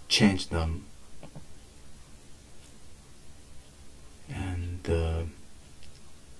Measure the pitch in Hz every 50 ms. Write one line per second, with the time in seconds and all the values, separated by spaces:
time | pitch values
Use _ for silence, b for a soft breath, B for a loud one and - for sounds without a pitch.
0 | - - - - 110 101 95 87 - - 85 82 80 82 80 98 - - - -
1 | - - - - - - - - - - - - - - - - - - - -
2 | - - - - - - - - - - - - - - - - - - - -
3 | - - - - - - - - - - - - - - - - - - - -
4 | - - - - - - 127 95 95 92 90 87 87 87 90 - - - 85 82
5 | 82 80 82 82 82 80 - - - - - - - - - - - - - -
6 | - - - - - - - -